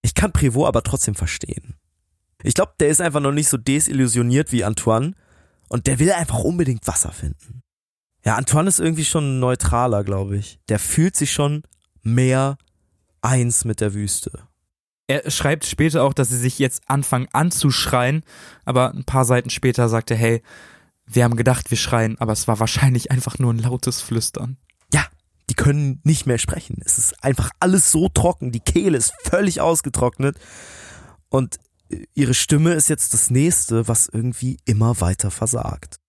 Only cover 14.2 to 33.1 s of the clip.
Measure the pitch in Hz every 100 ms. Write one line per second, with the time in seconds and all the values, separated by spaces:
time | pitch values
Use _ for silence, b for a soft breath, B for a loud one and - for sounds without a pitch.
14.2 | - - - _ _ _ _ _ - 139
15.2 | 151 143 143 151 - - 156 151 139 135
16.2 | 120 127 123 - 131 - - 139 135 123
17.2 | 131 - 170 - 143 123 - 127 123 156
18.2 | B B B B - 127 131 - - 131
19.2 | 120 123 123 - 131 123 117 113 - 113
20.2 | 113 117 B B B B B _ - 113
21.2 | 120 117 117 123 - 117 - 117 110 113
22.2 | 113 107 - 104 113 - 135 123 - 127
23.2 | 127 - 123 117 120 123 - - - 113
24.2 | - - 117 131 _ _ _ 147 - _
25.2 | _ _ - - 143 147 143 131 147 156
26.2 | 135 117 - - - - - - - -
27.2 | 139 131 - - 180 185 - 156 185 -
28.2 | 170 170 131 117 - 170 196 139 - -
29.2 | - 180 196 160 160 165 139 - 123 -
30.2 | 135 - B B B B B B B B
31.2 | _ 135 127 - _ _ _ - - -
32.2 | 131 127 - 151 160 165 147 151 -